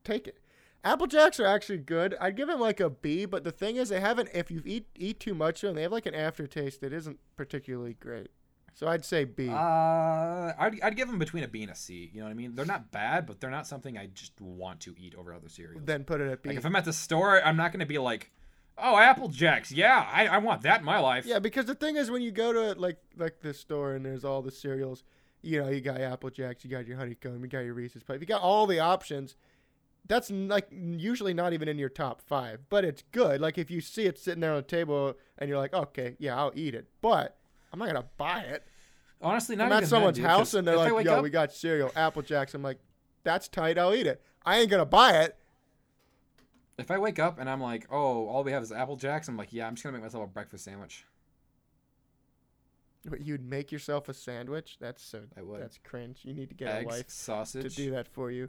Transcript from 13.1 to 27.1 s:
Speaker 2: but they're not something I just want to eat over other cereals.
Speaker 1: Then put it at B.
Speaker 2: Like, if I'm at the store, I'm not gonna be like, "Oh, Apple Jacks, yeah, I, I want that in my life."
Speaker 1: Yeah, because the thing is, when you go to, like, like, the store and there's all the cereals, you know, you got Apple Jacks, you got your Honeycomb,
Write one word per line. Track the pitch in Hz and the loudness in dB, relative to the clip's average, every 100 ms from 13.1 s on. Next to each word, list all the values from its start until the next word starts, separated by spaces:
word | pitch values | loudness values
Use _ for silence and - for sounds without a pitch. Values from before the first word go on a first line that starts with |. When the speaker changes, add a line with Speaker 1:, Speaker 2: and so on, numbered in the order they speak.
| 170 135 | -2 -4
Speaker 2:
but | 95 | -10
they're | 131 | -8
not | 143 156 | -8 -10
something | 135 131 110 | -14 -12 -14
I | 98 | -14
just | 95 - - | -16 -20 -18
want | 92 90 92 82 | -16 -12 -12 -12
to | 92 85 | -18 -18
eat | 90 | -20
over | 90 87 | -18 -16
other | 85 80 | -16 -18
cereals. | - 85 160 147 | -20 -18 -12 -6
Speaker 1:
Then | 147 | -6
put | 135 151 | -4 -4
it | 139 | -4
at | 131 | -6
B. | 139 | -6
Speaker 2:
Like, | 143 | -6
if | 165 | 0
I'm | 196 | 0
at | |
the | 165 | 0
store, | 156 - 165 196 190 | -6 0 2 8 8
I'm | 156 160 | 8 4
not | 170 | 0
gonna | 190 143 | -2 -4
be | 147 | -2
like, | 123 110 - _ - _ _ - | -2 -2 -8 _ -20 _ _ -2
"Oh, | 247 208 | 4 10
Apple | 240 262 233 | 10 10 2
Jacks, | 127 160 120 - | 2 4 4 0
yeah, | 135 214 247 101 | 4 6 6 6
I, | 165 214 | 2 4
I | 196 | 4
want | 220 127 | 2 2
that | 139 214 | 4 4
in | |
my | 151 202 | 4 4
life." | 131 127 | 4 2
Speaker 1:
Yeah, | 240 220 | 0 0
because | 214 269 | 0 -2
the | 233 | -2
thing | - 302 302 | -2 -2 0
is, | 233 | -2
when | 247 | -2
you | 233 | -4
go | 202 226 | -2 0
to, | 226 220 180 | 2 0 -2
like, | 180 165 _ 165 | -4 -4 _ -6
like, | 165 160 | -6 -6
the | 151 | -12
store | 139 - 147 139 | -10 -6 -4 -2
and | 135 | -4
there's | 135 131 139 | -6 -6 -4
all | 135 | -4
the | 131 | -6
cereals, | - 143 135 135 127 _ _ _ _ | -10 -6 -4 -6 -8 _ _ _ _
you | 160 156 | -4 -2
know, | 135 | 0
you | 139 | -2
got | 131 131 | -4 -4
Apple | 131 127 131 | -6 -6 -10
Jacks, | 127 127 123 | -8 -8 -8
you | 127 | -10
got | 127 120 | -10 -8
your | 127 | -10
Honeycomb, | 123 | -10